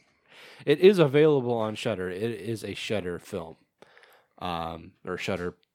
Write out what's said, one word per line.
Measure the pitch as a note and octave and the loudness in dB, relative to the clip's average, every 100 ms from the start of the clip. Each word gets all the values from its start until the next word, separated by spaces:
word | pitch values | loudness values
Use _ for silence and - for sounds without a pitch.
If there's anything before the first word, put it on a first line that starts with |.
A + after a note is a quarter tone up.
| _ _ _ - - - - | _ _ _ -20 -20 -8 0
It | D3 | 6
is | F#3 G3 | 8 8
available | D3+ D3 D#3 C#3+ B2 A#2 | 4 6 4 4 0 -2
on | A2 G#2+ | -2 -4
Shudder. | A#2+ G2 F#2 | -4 -4 -4
It | F2+ | -4
is | A2+ A#2 G#2+ A2 | -6 -6 -8 -8
a | G#2 | -8
Shudder | F#2 - G#2 F2+ E2+ | -8 -4 -4 -4 -8
film, | - F#2+ D#2+ - _ _ - _ _ _ _ - | -10 -10 -10 -16 _ _ -20 _ _ _ _ -12
um, | F2+ E2+ E2 E2 F2 _ F#2 | -8 -6 -6 -10 -16 _ -10
or | F2+ | -8
Shudder | - F#2 F2 - _ | -4 -4 -6 -10 _